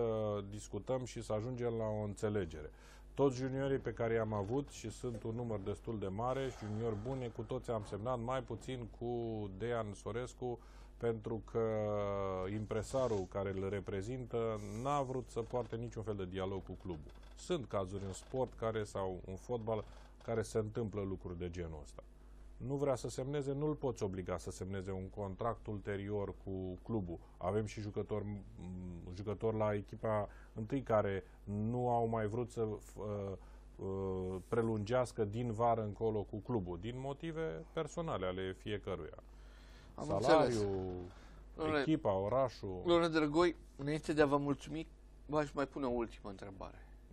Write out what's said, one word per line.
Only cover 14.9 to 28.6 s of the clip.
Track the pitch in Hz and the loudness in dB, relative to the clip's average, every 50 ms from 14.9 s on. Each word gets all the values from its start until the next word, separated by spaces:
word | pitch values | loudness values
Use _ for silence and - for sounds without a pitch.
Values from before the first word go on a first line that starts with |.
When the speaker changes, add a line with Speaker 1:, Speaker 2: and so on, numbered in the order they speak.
| 147 147 | 2 2
Speaker 1:
vrut | 139 127 131 131 120 - | 2 2 0 -4 -4 -4
să | - 123 | -4 -4
poarte | 113 110 - 127 120 110 - | -2 0 0 0 0 0 -2
niciun | 113 120 120 110 117 104 | -4 -4 -4 -6 -4 -4
fel | 104 104 | -2 -2
de | 101 95 | -2 -2
dialog | 90 92 95 92 92 98 95 87 | -2 -2 0 0 0 0 -2 -4
cu | - | -6
clubul. | 92 90 - 98 87 76 71 - - - - - - | -8 -8 -4 -4 -4 -4 -6 -10 -14 -16 -16 -16 -14
Sunt | - - - 180 165 120 104 | -8 -2 0 0 0 0 0
cazuri | - 104 98 90 98 101 98 | 0 0 0 0 -2 -4 -4
în | 98 92 | -4 -6
sport | - - - - 131 127 110 - | -6 -8 -4 0 0 0 0 0
care, | - - 113 110 110 107 | -2 0 0 2 0 0
sau | 104 - 98 98 95 92 90 - | -2 -2 0 0 0 -2 -4 -6
în | - 95 | -8 -8
fotbal | 92 - - 123 120 110 110 113 107 104 - - - - - - - - | -8 -4 -2 -2 -2 0 0 0 0 -2 -4 -10 -16 -16 -18 -18 -10 -4
care | - 117 117 | -2 0 0
se | 107 - - 113 | 2 2 2 2
întâmplă | 107 107 - - 120 104 92 104 | 2 2 2 0 0 0 0 0
lucruri | 101 95 95 87 - 92 90 85 | 0 0 0 -2 -4 -4 -4 -4
de | 90 90 | -4 -4
genul | 82 90 87 80 80 76 71 | -2 -4 -4 -4 -6 -8 -10
ăsta. | - - - - - - - - - - - - - - - | -12 -14 -14 -16 -16 -16 -20 -20 -18 -18 -16 -16 -14 -12 -6
Nu | 113 120 139 | -4 -2 0
vrea | 143 143 143 131 | 2 4 4 4
să | 120 - 127 | 4 2 -2
semneze, | 113 - 131 131 143 147 135 135 139 | -2 -2 -2 0 0 0 0 0 0
nu-l | 135 147 151 151 | 2 2 0 0
poți | 147 - 135 113 - 110 | 2 2 0 0 2 0
obliga | 98 92 95 90 87 92 85 | 0 0 0 0 0 0 0
să | - - | -2 -4
semneze | 92 - 95 92 98 98 92 98 | -6 -4 -4 -4 -4 -2 -2 -2
un | 95 95 95 95 | -2 -4 -4 -6
contract | - 107 104 98 95 - 113 117 113 - - - | -4 -4 -4 -4 -2 -2 0 -2 -2 -2 -4 -6
ulterior | 107 101 98 107 101 98 98 101 104 104 101 95 90 - - | -6 -4 -2 -2 -2 -2 0 0 0 0 0 -2 -4 -6 -6
cu | 98 95 95 92 92 92 90 - | -4 -4 -2 -2 -2 -4 -4 -4
clubul. | - 113 113 95 85 85 78 - - - - | 0 0 0 0 0 -4 -6 -8 -12 -10 -4
Avem | - 87 98 107 110 | 0 2 2 2 2
și | 101 - - | 0 -2 -6
jucători, | 104 104 104 107 101 - 110 104 101 | -6 -4 -2 -2 -2 0 -2 -2 -2
m, | 101 104 101 95 - - - | -2 -4 -6 -8 -10 -12 -10